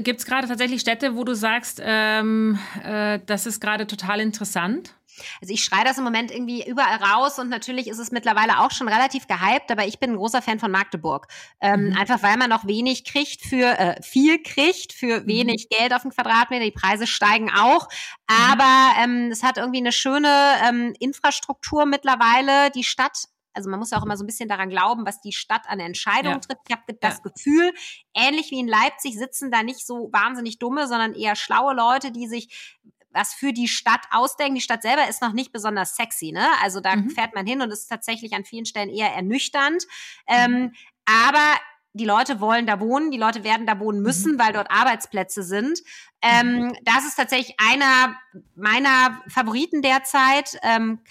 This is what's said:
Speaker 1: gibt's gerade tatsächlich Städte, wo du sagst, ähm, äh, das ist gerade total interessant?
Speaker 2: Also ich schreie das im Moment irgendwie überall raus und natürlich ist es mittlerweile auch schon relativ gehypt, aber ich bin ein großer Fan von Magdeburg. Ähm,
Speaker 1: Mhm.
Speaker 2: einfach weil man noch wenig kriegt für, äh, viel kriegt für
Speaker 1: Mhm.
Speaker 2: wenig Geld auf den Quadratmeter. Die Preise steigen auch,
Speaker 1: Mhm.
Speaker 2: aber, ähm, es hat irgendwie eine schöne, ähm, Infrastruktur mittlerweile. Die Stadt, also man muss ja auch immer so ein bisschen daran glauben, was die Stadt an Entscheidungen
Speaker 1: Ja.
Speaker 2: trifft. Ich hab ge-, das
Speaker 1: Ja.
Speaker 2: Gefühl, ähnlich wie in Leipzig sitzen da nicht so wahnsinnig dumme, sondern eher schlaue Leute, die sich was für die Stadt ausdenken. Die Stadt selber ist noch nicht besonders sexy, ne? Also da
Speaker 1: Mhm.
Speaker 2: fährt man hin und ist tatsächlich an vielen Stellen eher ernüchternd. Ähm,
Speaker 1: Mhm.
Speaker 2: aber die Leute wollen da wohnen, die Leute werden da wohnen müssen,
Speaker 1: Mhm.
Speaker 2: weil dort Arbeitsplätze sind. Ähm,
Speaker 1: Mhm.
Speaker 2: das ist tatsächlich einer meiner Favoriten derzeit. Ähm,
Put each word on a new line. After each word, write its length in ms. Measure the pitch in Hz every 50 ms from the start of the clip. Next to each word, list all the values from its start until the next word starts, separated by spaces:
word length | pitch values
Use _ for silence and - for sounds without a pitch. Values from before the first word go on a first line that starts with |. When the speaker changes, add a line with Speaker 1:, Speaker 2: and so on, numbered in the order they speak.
Speaker 1:
gibt's 260 | 208 247 240 240 -
gerade 200 | - 254 262 262
tatsächlich 360 | 240 247 214 247 247 262 240 -
Städte, 340 | 233 226 226 285 269 233
wo 80 | 233 247
du 100 | 254 247
sagst, 460 | 208 214 220 220 240 233 - - - -
ähm, 760 | 220 220 220 214 214 214 220 214 220 220 220 220 220 214 202 196 - - 202 -
äh, 340 | - 214 214 208 208 208 202 208
das 220 | - 208 196 -
ist 140 | 233 214 -
gerade 260 | - 214 320 - 220
total 340 | 214 208 - 185 185 208 208
interessant? 760 | 220 220 208 - 208 190 - 180 170 185 240 339 359 - - _ _ _ - - - - - -
Speaker 2:
Also 140 | - 180 214
ich 100 | 220 -
schreie 200 | - 190 196 214
das 120 | 262 262
im 80 | 269 262
Moment 260 | 240 226 220 240 220
irgendwie 380 | - 240 247 233 240 240 - -
überall 340 | 247 269 262 185 214 214 202
raus 360 | 196 208 226 262 285 277 269
und 100 | 254 240
natürlich 400 | 247 220 - 247 254 254 247 214
ist 100 | 220 226
es 140 | 233 - 247
mittlerweile 480 | 233 226 240 214 214 220 226 - 131
auch 100 | 208 285
schon 160 | - - 269
relativ 400 | 208 208 226 262 269 - 262 -
gehypt, 440 | - 196 175 185 196 240 294 - -
aber 160 | 233 208 208
ich 120 | 196 - -
bin 120 | - 247
ein 60 | 233
großer 260 | 190 196 226 - 254 -
Fan 160 | - 220 214
von 120 | 233 202
Magdeburg. 560 | 190 190 202 - - 165 156 160 139 143 - _ - - - - _ _
Ähm, 260 | - 202 202 190 -
Speaker 1:
Mhm. 100 | 202 185
Speaker 2:
einfach 260 | 180 196 208 247 208 -
weil 140 | 202 208
man 140 | 240 262 240
noch 160 | 226 226 -
wenig 380 | 196 214 220 240 262 254 - -
kriegt 360 | - - 285 294 - - -
für, 380 | - - 269 254 247 247 240 -
äh, 240 | 190 175 - - -
viel 400 | - - 262 277 311 330 320 320
kriegt 500 | - - - 277 339 370 - - - -
für 300 | - - 240 226 226 -
Speaker 1:
Mhm. 40 |
Speaker 2:
wenig 420 | 208 214 226 247 240 226 220 - -
Geld 240 | 226 220 233 247 247
auf 80 | 247 254
den 80 | 269
Quadratmeter. 540 | - - 240 - 226 226 240 240 254 247 226
Die 60 | 214
Preise 360 | - - - 190 208 208 233
steigen 440 | - - - - 208 214 226 220 208
auch, 380 | - 196 214 247 269 349 339 - - - - - - - _ -
Speaker 1:
Mhm. 80 | 220 226 240 254 269
Speaker 2:
aber, 400 | 233 277 262 262 262 262 262 233 - 233
ähm, 280 | 247 247 240 240 240 226
es 100 | - -
hat 140 | 262 254
irgendwie 220 | - 226 254 247 254
eine 140 | 247 240 240
schöne, 360 | - - 269 277 285 294 294 285 285 285 285 277 - 220 240
ähm, 240 | 240 240 240 240 214 -
Infrastruktur 840 | 226 269 277 - - 285 277 - - - 277 - - - 302 302 294
mittlerweile. 840 | 285 277 285 285 277 262 233 233 226 233 254 269 277 277 277 285 285 277
Die 120 | 247 240
Stadt, 400 | - - - 254 285 - - - - _ _ _ _ _
also 160 | 208 196 196
man 100 | 190 202
muss 100 | 226 -
ja 80 | 226 -
auch 60 | -
immer 120 | 214 208
so 60 | 196 202
ein 60 | 208
bisschen 200 | 220 - 233 214
daran 220 | 208 190 190 190
glauben, 340 | 185 185 180 214 240 233 220
was 160 | 214 196 -
die 120 | _ 208 -
Stadt 300 | - - - 220 226 -
an 140 | - 202 190
Entscheidungen 560 | 170 170 180 - - 214 202 254 269 285 277
Speaker 1:
Ja. 40 | 269
Speaker 2:
trifft. 200 | - - 269 - _ -
Ich 40 | 240
hab 140 | 233 _
ge-, 100 | - 220 -
das 160 | - 214 208
Speaker 1:
Ja. 60 | - -
Speaker 2:
Gefühl, 480 | 190 - - - 285 294 320 349 359 339 - - - - - _ _ _
ähnlich 380 | 214 240 269 294 311 311 - 269
wie 80 | 254
in 80 | 247 233
Leipzig 500 | 220 214 233 294 294 - - 277 220 208
sitzen 320 | 254 262 - - 277 262
da 140 | 240 226 220
nicht 200 | 233 262 - -
so 260 | - 247 240 233 214 214
wahnsinnig 480 | 208 208 233 254 247 233 226 220 -
dumme, 260 | 240 240 262 302 294
sondern 260 | 254 240 226 226 220 -
eher 220 | - 214 214 208
schlaue 400 | - - - 220 220 254 277 269
Leute, 380 | 247 233 233 254 269 269 269 233
die 160 | 233 240 220
sich 500 | 233 240 226 - - - - - - _ _ 226 _ _ _ _
was 220 | _ 185 202 - -
für 200 | - 262 277 240
die 140 | 233 240
Stadt 360 | 220 - - - 226 226 233 - -
ausdenken. 440 | - 226 247 269 - - 294 277 269
Die 60 | 254
Stadt 220 | - - 233 220 -
selber 260 | 220 262 302 277 -
ist 140 | 214 - 254
noch 100 | 233 208
nicht 180 | 240 262 -
besonders 460 | - 220 202 214 208 202 180 - -
sexy, 340 | - 233 226 - - 165 160
ne? 160 | 156 175 226 440 - - 196
Also 180 | 196 185 196
da 140 | - 190 190
Speaker 1:
Mhm. 160 | 208 202 247
Speaker 2:
fährt 240 | 302 247 226 226 226
man 120 | 202 190
hin 160 | 208 254 277 254
und 80 | 226
ist 180 | 214 - - -
tatsächlich 460 | 233 220 - - 226 226 226 220 220
an 100 | 196 196
vielen 220 | - - 226 226
Stellen 240 | - - 220 202 196
eher 220 | - 208 220 196 -
ernüchternd. 720 | 185 185 190 233 277 - - - 285 277 294 320 370 - - - - - - - - _ -
Ähm, 240 | 226 247 240 240 247
Speaker 1:
Mhm. 200 | 247 254 240 - - - - _ _ _
Speaker 2:
aber 520 | - 220 226 233 269 277 302 294 302 294 - - - - _ _ _ _
die 100 | 208 226
Leute 340 | 214 202 226 254 262 269 196
wollen 280 | 208 214 220 233 233
da 140 | 220 208 190
wohnen, 300 | 208 226 247 285 311 311
die 60 | 269
Leute 280 | 233 226 220 226 233 196
werden 220 | 214 220 226 226
da 140 | 220 214 196
wohnen 220 | 208 214 208 202 202
müssen, 320 | 226 165 175 196 311 302
Speaker 1:
Mhm. 40 | 247
Speaker 2:
weil 140 | 233 214 214
dort 180 | 214 196 -
Arbeitsplätze 720 | 190 208 247 262 226 220 - - - 196 185 - - 208 190
sind. 380 | 170 190 208 226 285 339 349 - - - - - - _ _
Ähm, 460 | - 233 233 240 240 240 240 240 240
Speaker 1:
Mhm. 100 | 240 240 - -
Speaker 2:
das 240 | 226 226 262 269
ist 100 | 294 -
tatsächlich 400 | - 262 - 277 254 247 - - -
einer 560 | 214 226 247 277 285 269 262 254 262 240 214 - - _ _ 190 - _ _
meiner 680 | 170 196 214 220 247 277 277 262 254 254 254 226 - -
Favoriten 540 | - - 254 247 220 220 254 311 349 - 294
derzeit. 800 | 269 269 262 269 262 - - 277 262 262 269 285 277 - - - -
Ähm, 380 | 226 226 226 226 226 220 220 - _